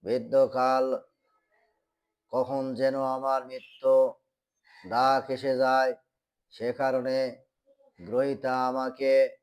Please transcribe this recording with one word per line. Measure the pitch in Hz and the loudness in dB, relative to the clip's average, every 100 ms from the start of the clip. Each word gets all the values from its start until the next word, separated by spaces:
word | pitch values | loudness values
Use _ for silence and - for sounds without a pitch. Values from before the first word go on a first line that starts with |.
বৃদ্ধকাল, | 92 123 113 135 131 131 127 131 131 127 - _ _ _ _ _ _ _ _ _ _ _ _ | -2 -4 0 2 2 2 0 2 0 -4 -8 _ _ _ _ _ _ _ _ _ _ _ _
কখন | 123 127 135 135 | -4 -2 -4 -6
যেন | 120 135 135 | -2 -2 -2
আমার | 131 131 135 135 127 | -4 -4 -2 -4 -4
মৃত্যু | 131 - - 135 131 131 - _ _ _ _ _ - 92 | -16 -18 -4 2 4 4 0 _ _ _ _ _ -20 -6
ডাক | 113 131 135 131 | 0 2 2 0
এসে | 131 135 127 | -4 -2 0
যায়, | 131 131 131 123 _ _ _ _ _ | 2 2 2 -2 _ _ _ _ _
সে | - 117 | -8 -6
কারণে | 123 135 131 127 131 131 120 _ _ _ _ _ _ | -2 -2 -2 -2 -2 -4 -6 _ _ _ _ _ _
গ্রহীতা | 87 120 139 135 131 127 127 | -6 -2 -2 -2 -2 -2 -2
আমাকে | 131 131 127 135 135 135 - | -2 -6 -4 2 4 4 0